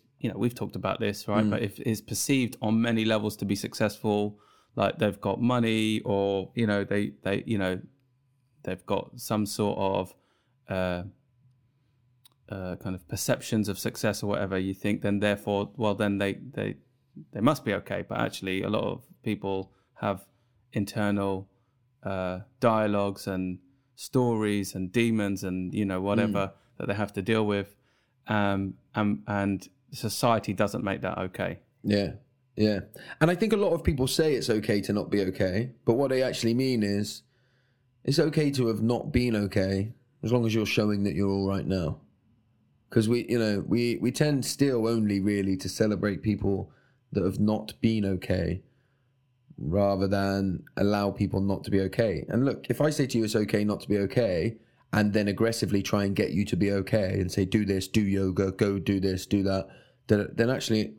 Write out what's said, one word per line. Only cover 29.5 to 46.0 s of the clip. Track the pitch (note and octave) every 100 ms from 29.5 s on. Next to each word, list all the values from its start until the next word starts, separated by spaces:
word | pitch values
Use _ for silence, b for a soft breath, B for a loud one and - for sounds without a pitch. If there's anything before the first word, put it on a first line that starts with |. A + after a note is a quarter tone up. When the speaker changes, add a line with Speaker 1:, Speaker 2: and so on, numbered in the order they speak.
| F#2+ - _ _
Speaker 1:
society | - A2 - B2 A2 A2
doesn't | F#2+ G2+ G#2
make | G2 F#2+
that | F#2 -
okay. | F2+ - F2+ F2+ _ _
Speaker 2:
Yeah, | A2 G2+ F#2+ - - _ _ -
yeah. | G#2+ G2 - B B B
And | D#3+
I | F3
think | A3
a | G#3
lot | G3
of | D#3+
people | F3 C3+ B2+
say | - D#3
it's | B2 A#2+
okay | G#2+ - G#2
to | G2
not | G#2 -
be | G2+
okay, | F#2 F#2+ F#2 G2 B2+ -
but | -
what | A#2 C3+
they | B2+
actually | C3 - A#2
mean | A#2+ C3 A#2+
is | G2+ G2+ G#2+ - - _ _ _ _ _ _ _
it's | - C#3+
okay | D3+ D#3 D3
to | C3+ A#2
have | G#2+
not | A2+ A#2+ -
been | B2 B2 G#2+
okay | G2 G#2 F#2+ G2 G#2+ - _ _
as | A2+
long | B2
as | A2+
you're | A2 G#2
showing | A#2 G#2+ G2+
that | G2+
you're | D2+ G2
all | G2 F#2+
right | G2 -
now. | F#2+ D2+ - - _ _ _ _ _ _ _ _
'Cause | A#2 G#2+
we, | A#2+ -
you | A#2
know, | G#2+ G2+ -
we, | A#2 A#2+ -
we | B2
tend | B2 D3+ C#3
still | A#2 - C#3 A#2+ A2+
only | A#2 G#2 G2
really | G2+ G2+ G2 F#2+
to | F#2
celebrate | - A2 F#2+